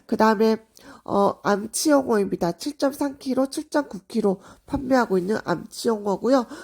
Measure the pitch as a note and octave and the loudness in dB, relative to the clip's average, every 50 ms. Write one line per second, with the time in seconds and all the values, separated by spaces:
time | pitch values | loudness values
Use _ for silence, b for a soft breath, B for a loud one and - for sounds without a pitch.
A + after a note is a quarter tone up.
0 | B - A3+ F#3+ A3 A3 A3 G3+ A3 A3 A3 A3 - _ _ B B B B B | B -4 2 4 4 4 4 4 2 2 2 0 -4 _ _ B B B B B
1 | B - - G3+ G3+ - - - - G3+ G3+ F#3+ A3 - - - - D#4 C#4+ C4+ | B -2 0 2 2 2 0 0 0 0 0 0 -2 -6 -6 -2 2 4 4 4
2 | C4 B3 A3+ G#3 G3 G3 F#3 - F3+ E3+ E3+ - - D4 - - C#4+ C4+ C#4+ - | 4 2 0 0 0 -2 -2 -2 -2 -2 -2 -4 -8 -8 -6 -2 -2 -2 -2 -2
3 | C#4+ C#4 C#4 - - C4+ B3 B3+ C4+ C4+ - D#4+ D4+ - - D4 C#4+ - - F3+ | -4 -4 -6 -8 -6 -4 -2 -2 -2 -2 -4 -10 -8 -4 -2 -2 -2 -4 -8 -16
4 | _ - - A3 G#3 G3+ F#3 - B B B B B - C#4+ C4+ C4+ B3+ C4 B3 | _ -6 -4 0 0 0 0 -2 B B B B B -8 -8 -6 0 2 2 2
5 | A3+ - F#3+ F3+ F3 G3 A3 - - F#3+ E3+ D#3 - - - - - A#3+ A3 G#3 | 2 2 0 0 0 0 -4 -4 -2 -4 -4 -4 -4 -12 -10 -4 -2 -2 -2 0
6 | G3+ G#3 F#3+ F#3+ - A#3+ C#4 B3+ A3 B C#4+ B | -2 -2 -2 0 2 2 2 2 2 B -10 B